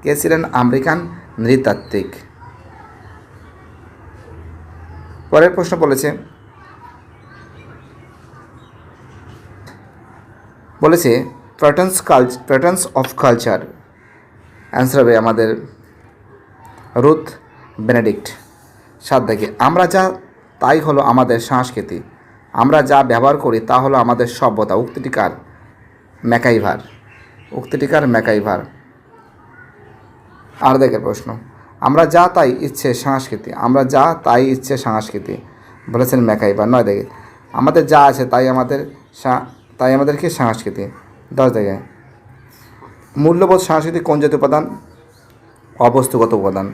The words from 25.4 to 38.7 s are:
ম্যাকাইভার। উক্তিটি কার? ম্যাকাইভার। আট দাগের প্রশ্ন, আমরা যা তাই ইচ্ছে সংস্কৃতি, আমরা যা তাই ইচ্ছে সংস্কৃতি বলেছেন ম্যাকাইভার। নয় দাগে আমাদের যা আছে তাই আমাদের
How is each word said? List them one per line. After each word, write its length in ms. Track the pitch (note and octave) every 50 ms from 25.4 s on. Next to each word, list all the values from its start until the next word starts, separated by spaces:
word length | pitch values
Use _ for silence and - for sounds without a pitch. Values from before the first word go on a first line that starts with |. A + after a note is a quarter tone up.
| - - - - - - - _ _ _ _ _ _ _ _ _ -
ম্যাকাইভার। 520 | A#2 A#2 A#2 - C3 A#2 A2 G#2 G2 D2+ - - - - - _ - - - - - - - - - -
উক্তিটি 340 | - B2 - - C#3+ C#3+
কার? 220 | C3+ E3 D3+ C#3+ C3
ম্যাকাইভার। 500 | A#2 A2+ A2+ A#2+ A2 G#2 G2+ G#2+ G2 - - - - - _ _ _ _ _ _ _ - - _ _ _ _ - - - - - - G#4 G#4 - - - - - _ - _ - - - - - - -
আট 160 | - C3+ C3
দাগের 240 | C3+ C3+ B2 A#2 A2
প্রশ্ন, 360 | - G#2+ G#2+ - - A#2 A2+ A#2 - - - - - - - -
আমরা 260 | - C3 C#3 D#3 E3+
যা 220 | D3+ D#3 F3 F3 F3+
তাই 280 | F3 F#3 D#3+ C3 B2+ B2+
ইচ্ছে 340 | E3 C#3 - - - C#3 B2
সংস্কৃতি, 580 | B2 - C#3+ C3+ C3 C3 - - G2+ - - -
আমরা 320 | - - A#2 B2+ C#3 C3+
যা 360 | B2+ C#3 C3+ C#3 E3 E3 D#3 -
তাই 220 | C#3+ A#2+ G#2+ C3
ইচ্ছে 300 | C3+ C3 C3 C3 - C#3
সংস্কৃতি 600 | B2 - A#2+ A2 A2 G#2+ - - G2+ F#2+ - G2 - - - - - - - - - - - A2
বলেছেন 280 | A#2 B2+ B2+ C#3 C3
ম্যাকাইভার। 480 | A#2 A2+ G#2+ G#2+ A2 G#2 G2 G2+ G#2+ A2+
নয় 160 | B2 B2+ A#2
দাগে 200 | G#2 G2+ G2+ G#2 - - - - - - - _ _ -
আমাদের 340 | B2 C3 D3 D#3 E3+ D3+
যা 180 | C#3 D3+ D3 C#3+
আছে 220 | C#3+ C3 B2 B2+
তাই 220 | A#2+ - B2 C3 C3
আমাদের 380 | B2+ C3 B2+ B2